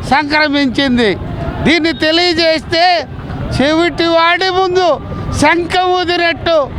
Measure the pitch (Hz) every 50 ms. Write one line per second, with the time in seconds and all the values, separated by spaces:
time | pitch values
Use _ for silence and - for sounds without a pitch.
0 | - - 262 285 302 285 302 302 302 302 277 285 285 262 220 - 277 262 247 240
1 | 240 208 170 - - - - - - - - - - 208 311 349 302 330 320 -
2 | 311 311 320 339 359 359 330 320 339 320 320 302 - - - 330 349 370 349 330
3 | 269 - - - - - - - - - - - 254 294 311 320 339 339 277 -
4 | 330 339 330 330 330 339 349 349 381 381 359 370 381 359 359 370 359 339 277 -
5 | - - - - - - - - 285 302 339 339 349 330 359 359 370 359 359 359
6 | 359 330 349 349 349 339 330 - - 339 330 311 269 254 -